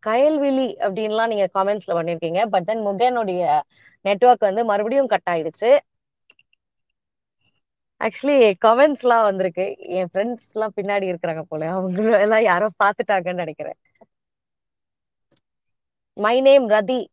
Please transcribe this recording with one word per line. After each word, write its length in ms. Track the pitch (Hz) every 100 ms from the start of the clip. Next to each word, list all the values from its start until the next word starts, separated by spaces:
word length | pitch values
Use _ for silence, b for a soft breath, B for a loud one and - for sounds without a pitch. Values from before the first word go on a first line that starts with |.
| 220
கயல்விழி 680 | 226 285 311 277 262 262 -
அப்படின்லாம் 480 | 208 190 214 214 226
நீங்க 220 | 214 190
கமெண்ட்ஸ்ல 360 | 190 190 208 -
பண்ணிருக்கீங்க. 560 | 170 165 170 165 175 226
But 100 | 190 175
then 140 | 226
முகேனுடைய 800 | 208 196 247 247 214 180 170 151 - b b b
network 400 | 190 202 247 240
வந்து 240 | 208 196
மறுபடியும் 420 | 233 202 214 269 269
cut 200 | 190 -
ஆயிடுச்சு. 480 | 170 160 - 226 285 _ _ _ _ _ _ _ _ _ _ _ _ _ _ _ _ _ _ _ _ _ _
Actually, 540 | 220 - 269 285 226 185
கமெண்ட்ஸ்லாம் 580 | 220 233 294 277 247 233
வந்திருக்கு. 540 | 214 190 185 170 190 -
என் 300 | - 185 180
ஃப்ரெண்ட்ஸ்லாம் 580 | 190 220 233 _ 214 214 208
பின்னாடி 400 | 196 202 190 175
இருக்கிறாங்க 260 | 175 160 160
போல. 220 | 156 160
அவங்க 500 | 185 185 180 214 214
எல்லாம் 220 | 208 220
யாரோ 260 | 220 175 214 -
பார்த்துட்டாங்கன்னு 500 | 202 202 220 202 175
நினைக்கிறேன். 440 | 180 165 151 151 - _ _ _ _ _ _ _ _ _ _ _ _ _ _ _ _ _ _ _ _ _ _ _
My 280 | - 208 247
name 280 | 269 277 240
Radhi. 380 | 214 202 254 208